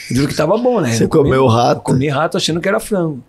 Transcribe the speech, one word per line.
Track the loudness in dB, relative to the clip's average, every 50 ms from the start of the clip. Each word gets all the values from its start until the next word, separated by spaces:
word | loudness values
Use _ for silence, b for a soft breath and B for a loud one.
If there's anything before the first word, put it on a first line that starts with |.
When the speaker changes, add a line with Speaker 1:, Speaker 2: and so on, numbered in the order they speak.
| -10 -4
Speaker 1:
Juro | -2 -2 -2 -2
que | -2
tava | -2 0 0 0 0
bom, | 2 0 0 0
né? | 0 0 0
Speaker 2:
Você | 0 0
Speaker 1:
Eu | 2
comi, | 2 2 2 4
Speaker 2:
comeu | 2 4 4
rato? | 4 4 4 2 2 0 -2
Speaker 1:
eu | -2
comi | -2 -2 0 0 -2
rato | -2 -2 -2 -2 -2
achando | -2 -2 -2 -4 -2
que | -2 -2
era | -2 -2
frango. | -4 -4 -4 -2 -2 -4 -4 -8 -12